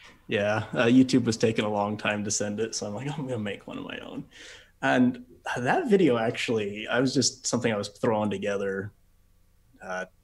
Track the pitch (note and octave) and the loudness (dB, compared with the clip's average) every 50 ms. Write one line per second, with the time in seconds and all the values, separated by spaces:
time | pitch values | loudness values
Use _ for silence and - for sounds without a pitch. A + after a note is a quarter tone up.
0 | - - - - _ - - G#2 G2+ G#2 G#2+ A2 G#2+ - - D3 A#2 A#2 B2 C3 | -20 -20 -20 -20 _ -2 0 0 2 2 0 0 -2 -2 0 2 4 6 8 6
1 | C3 B2+ - B2+ A2+ A#2 A2 - - A2+ A2 A2+ G#2+ G#2+ G#2+ G#2 G#2 G#2+ G#2+ G#2+ | 6 6 4 2 2 2 2 2 2 2 2 0 0 0 0 0 0 -2 -2 -2
2 | - A2 G#2 G#2 G2+ G#2+ G2+ - G#2 G#2 G#2 G#2+ A2 A2+ - - G#2+ G#2 G#2 A2+ | -2 -2 -2 -2 -2 -4 -2 -2 -2 -4 -2 -4 -4 -4 -4 -6 -6 -6 -8 -6
3 | B2+ C#3+ D3 D#3 C3+ B2+ B2+ A2 G#2 G#2 G2 - - - - - - - - - | -8 -8 -6 -6 -6 -6 -6 -4 -4 -6 -8 -8 -12 -12 -12 -12 -10 -10 -10 -12
4 | - - - - - - - - - - - - - _ _ _ - C3+ C3+ B2+ | -12 -12 -12 -12 -12 -14 -18 -20 -20 -20 -20 -20 -20 _ _ _ 0 2 4 4
5 | B2+ B2 B2+ - - - - - - - - C3 B2 C3 F3+ F#4+ F4+ B3+ G3+ G3 | 4 4 2 -2 -10 -18 -20 -14 -10 -8 -6 -2 0 0 0 0 4 4 4 6
6 | F#3 C#3 A#2+ A#2 A2+ A#2 A#2+ - - - A#2+ A2 G#2 G2+ G2+ G#2 G#2+ - A#2+ A#2+ | 6 4 4 4 2 0 -2 -2 -2 -2 0 -2 -2 -4 -6 -8 -4 -2 0 2
7 | C3+ B2+ - C#3 A#2 - - - - - - A#2+ A#2 A#2 A2 G2+ G#2 - - - | 2 2 2 2 0 0 -2 -4 -4 -4 -2 0 0 0 0 -2 -4 -6 -6 -2
8 | - A#2+ A2 G#2+ G#2+ G#2 G2 F#2+ G2+ G2+ G2+ G2 G2+ G2 F#2+ G2 G#2 G#2+ - _ | 0 0 2 2 0 0 -2 -4 -4 -4 -2 -2 -2 -2 -4 -4 -6 -8 -12 _
9 | _ _ _ _ _ _ _ _ _ _ _ _ _ _ _ _ - G2 F#2 F#2 | _ _ _ _ _ _ _ _ _ _ _ _ _ _ _ _ -12 -8 -8 -8
10 | F#2 - _ _ | -8 -10 _ _